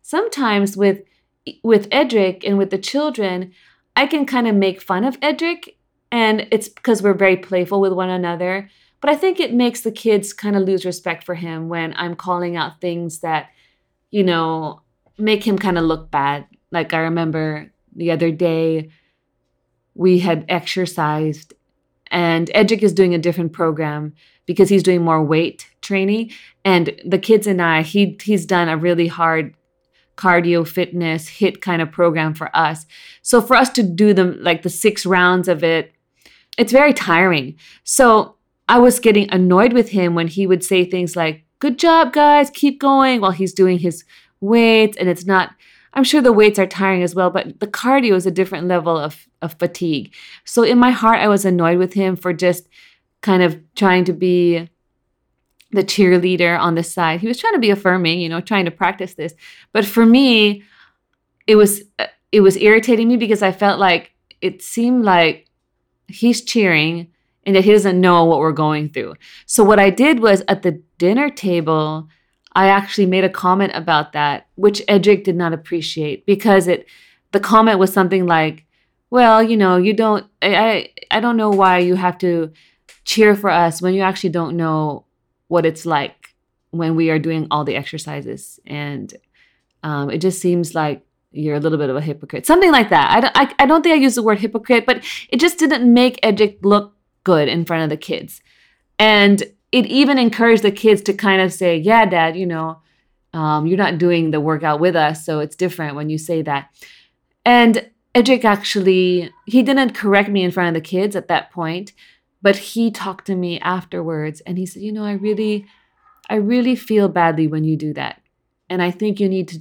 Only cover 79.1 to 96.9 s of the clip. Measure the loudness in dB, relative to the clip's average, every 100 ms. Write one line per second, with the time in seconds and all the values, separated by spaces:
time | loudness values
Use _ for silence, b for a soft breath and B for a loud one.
79.1 | 2 6 6 4 2 4 4 2 2 0
80.1 | 0 -4 _ 0 2 2 0 -6 -16 -4
81.1 | -2 0 0 0 2 4 4 2 0 -2
82.1 | -2 -4 -2 -6 _ b b b b -6
83.1 | 2 4 4 2 2 0 0 -2 0 -2
84.1 | -2 -4 -4 -6 -4 -2 -2 -4 -8 _
85.1 | _ _ _ _ 0 0 -4 -4 -4 -4
86.1 | _ _ _ _ _ _ -6 -4 0 0
87.1 | -2 -2 -6 -4 -6 -4 -6 -8 -14 -14
88.1 | -14 -12 -16 -16 -20 _ -12 -10 -12 -14
89.1 | -20 _ _ _ _ _ _ -8 -6 -6
90.1 | -4 -4 -4 -2 -2 -4 -4 -6 -6 _
91.1 | _ _ -8 -6 -4 -2 -2 -4 -4 -6
92.1 | -10 -12 -12 0 4 6 4 4 2 4
93.1 | 2 2 0 0 2 2 4 4 4 2
94.1 | 2 0 0 -2 -6 0 0 2 -4 B
95.1 | B B 0 0 0 0 2 4 6 4
96.1 | 2 -2 2 0 0 0 0 0